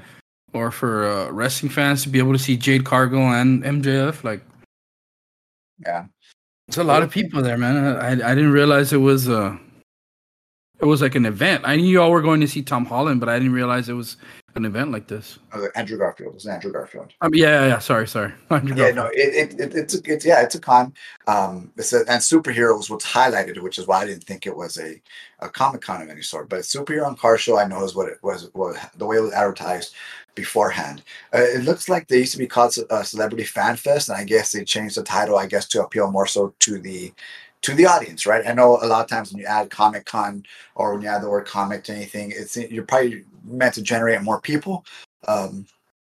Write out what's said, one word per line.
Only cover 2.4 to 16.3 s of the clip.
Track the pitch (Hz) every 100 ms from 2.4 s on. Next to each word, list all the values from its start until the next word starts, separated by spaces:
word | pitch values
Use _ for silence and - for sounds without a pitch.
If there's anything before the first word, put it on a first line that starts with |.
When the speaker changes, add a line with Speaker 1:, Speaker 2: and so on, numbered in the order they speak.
| 131 123
Speaker 1:
Jade | 120 135 131
Cargill | 127 127 135
and | 131 120 127 127 -
M | 143
J | 135 135
F, | 135 156
like, | 117 107 - _ _ _ _ _ _ _ _ _ _ _ _ _ 117
Speaker 2:
Yeah. | 85 87 _ _ _ _ _ -
Speaker 1:
it's | 147
a | 165
lot | 147
of | 165
Speaker 2:
Okay. | 190
Speaker 1:
people | 185 151
there, | 127 117
man. | 123 143
I, | 139 117 120
I, | 127 117
I | 131
didn't | 151
realize | 143 143 143 139
it | 143
was, | 135 135 127
uh, | 113 98 90 - _ _ _ _ _ _ _ _ _ _ -
it | 147
was, | 151
like, | 139 131
an | 117
event. | 101 160 156 123
I | 151
knew | 180
y'all | 185 170
were | 170
going | 156 156
to | 147
see | 147
Tom | 135 127 123
Holland, | 120 151 127
but | 117
I | 117
didn't | 131
realize | 127 123 123 117
it |
was | 120 113 - - - _ -
an | 110
event | 104 147
like | 113 -
this. | 107 - - _
Speaker 2:
Oh, | 110 101 -
Andrew | 107 110
Garfield. | 90 - -